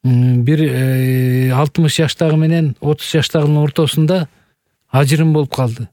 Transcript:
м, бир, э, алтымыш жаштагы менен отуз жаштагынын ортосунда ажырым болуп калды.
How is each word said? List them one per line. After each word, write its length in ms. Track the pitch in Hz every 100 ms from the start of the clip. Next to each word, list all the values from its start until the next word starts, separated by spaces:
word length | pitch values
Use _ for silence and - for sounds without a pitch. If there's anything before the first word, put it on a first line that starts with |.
м, 380 | 127 123 123 123
бир, 180 | 120 151
э, 880 | 156 127 131 131 131 127 127 127 131
алтымыш 460 | 127 151 - 156 -
жаштагы 400 | 156 - 160 156
менен 400 | 160 165 156 -
отуз 300 | 143 151 -
жаштагынын 520 | 160 139 160 147 151
ортосунда 680 | 151 - 147 - 156 185 156 _ _ _ _ _ _
ажырым 420 | 131 143 156 160
болуп 220 | 151 139
калды. 340 | - 123 113 110